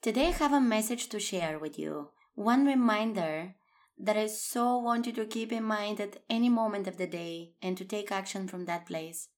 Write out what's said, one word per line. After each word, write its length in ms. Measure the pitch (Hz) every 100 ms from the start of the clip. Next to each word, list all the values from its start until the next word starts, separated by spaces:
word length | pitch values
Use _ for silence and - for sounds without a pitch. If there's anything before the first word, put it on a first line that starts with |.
Today 240 | - 226 311
I 40 |
have 220 | 339 302
a 80 | 277
message 480 | 254 220 220 240 -
to 100 | 214
share 400 | 202 190 165 156
with 180 | 156 151
you. 300 | 156 147 147 _ _
One 320 | - 208 247 277
reminder 880 | 262 240 214 226 202 160 156 175 190 _ _ _ _
that 200 | 190 214
I 100 | 214
so 500 | 214 - 240 240 247
want 300 | 233 233 240
you 60 |
to 120 | 226
keep 280 | 220 226 226
in 100 | 226
mind 380 | 220 214 208 208
at 160 | 208 - _
any 200 | 226 240
moment 400 | 233 220 208 196
of 80 | 180
the 100 | 180
day 460 | 170 170 170 170 _
and 160 | 185 185
to 60 |
take 260 | 190 208 202
action 380 | 196 190 196 190
from 160 | 185
that 200 | 175 170
place. 440 | 170 160 160 165 -